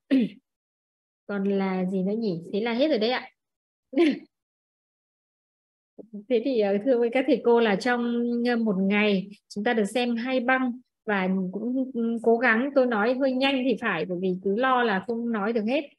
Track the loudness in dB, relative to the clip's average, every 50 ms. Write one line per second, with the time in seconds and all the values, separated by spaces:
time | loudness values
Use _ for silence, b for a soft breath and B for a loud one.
0 | _ 0 2 2 2 0 -2 -8 _ _ _ _ _ _ _ _ _ _ _ _
1 | _ _ _ _ _ -8 -4 -2 0 0 0 0 0 0 -2 -2 -2 -2 -2 -2
2 | -2 -2 -2 -2 -2 -2 -4 -4 -6 -6 -4 -4 -2 -2 0 0 2 2 2 2
3 | 0 0 -2 -2 -6 -10 _ _ _ _ _ _ _ _ _ _ _ _ 0 2
4 | 4 4 2 0 -4 -14 _ _ _ _ _ _ _ _ _ _ _ _ _ _
5 | _ _ _ _ _ _ _ _ _ _ _ _ _ _ _ _ _ _ _ -20
6 | -20 -18 -16 -14 -6 -2 -2 -2 0 0 0 0 2 2 0 0 0 0 2 2
7 | 2 0 0 0 0 2 0 2 4 4 4 4 4 4 2 0 0 0 0 0
8 | 0 -2 -2 -2 -2 -2 -2 -2 0 0 0 0 0 0 0 0 0 2 2 2
9 | 4 4 2 0 -2 -4 B B B -14 -10 -4 -2 0 0 0 0 0 -2 -2
10 | -2 -2 -2 -2 -2 -2 -2 0 0 2 2 2 0 -2 -4 -6 -12 _ _ _
11 | _ -2 -2 0 0 0 0 0 -2 -4 -4 -6 -4 -4 -2 -2 -4 -4 -4 -4
12 | -2 -2 -4 0 2 2 2 4 4 4 2 2 2 0 2 2 2 2 2 2
13 | 2 0 0 0 0 0 0 2 0 0 0 0 0 0 0 0 -2 -2 -2 -2
14 | -2 -4 -4 -2 -2 -2 -2 -2 -2 -2 0 0 2 2 2 2 2 2 0 -2
15 | -2 -4 -6 -4 -4 -4 -4 -2 -2 -2 -2 -2 -2 -2 -2 -2 -4 -6 _